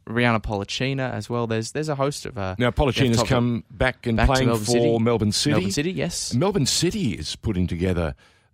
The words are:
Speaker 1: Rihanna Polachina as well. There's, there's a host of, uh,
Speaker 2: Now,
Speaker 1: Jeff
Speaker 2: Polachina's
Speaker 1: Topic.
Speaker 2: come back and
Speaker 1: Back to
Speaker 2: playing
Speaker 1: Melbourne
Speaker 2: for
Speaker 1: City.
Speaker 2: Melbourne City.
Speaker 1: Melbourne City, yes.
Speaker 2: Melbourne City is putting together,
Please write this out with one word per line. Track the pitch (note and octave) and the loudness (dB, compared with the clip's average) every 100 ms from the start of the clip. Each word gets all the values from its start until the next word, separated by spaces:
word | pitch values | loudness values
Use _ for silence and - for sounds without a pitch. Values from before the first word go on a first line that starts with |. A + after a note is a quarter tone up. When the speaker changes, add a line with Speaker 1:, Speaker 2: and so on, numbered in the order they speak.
| - | -6
Speaker 1:
Rihanna | A2+ A#2+ A2+ | 0 2 2
Polachina | - G#2 G2+ - C3 C3+ B2+ | 0 -4 -4 -4 -2 -2 -4
as | A2 G#2 | -6 -6
well. | A#2+ A#2 | -4 -2
There's, | A2+ A2 | -2 -4
there's | C#3+ D#3 | -6 -4
a | C#3+ | -2
host | C#3 C#3+ - | -2 -2 -10
of, | - | -6
uh, | F#2+ F#2 | -6 0
Speaker 2:
Now, | B2 | -2
Speaker 1:
Jeff | - | 2
Speaker 2:
Polachina's | D3 A2+ C3+ A#2 | 0 2 2 2
Speaker 1:
Topic. | A2+ | 2
Speaker 2:
come | B2+ A#2+ A#2 - | 2 2 -2 -6
back | G#2 B2+ B2 B2 | -2 -2 -2 -2
and | A2 | 2
Speaker 1:
Back | A#2+ | 4
to | |
Speaker 2:
playing | C3 B2 | 4 2
Speaker 1:
Melbourne | A#2 G#2+ | 0 2
Speaker 2:
for | |
Speaker 1:
City. | A#2+ A#2 A#2 | 2 4 4
Speaker 2:
Melbourne | A2+ A#2 G#2+ | 2 2 2
City. | - D3 | 2 2
Speaker 1:
Melbourne | - F#2+ | 2 0
City, | D3 D3+ | -2 -2
yes. | F#3 D#3+ - - | -2 -4 -4 -4
Speaker 2:
Melbourne | B2 F3+ G3 C3 | 0 0 2 0
City | - E3+ A3 D3+ | 2 0 0 -2
is | D#2 D#2 - | -4 -8 -6
putting | - F2+ F2+ | -4 -2 -2
together, | E2+ F#2 F2 E2 C#2+ - _ _ | 0 0 0 -2 -6 -16 _ _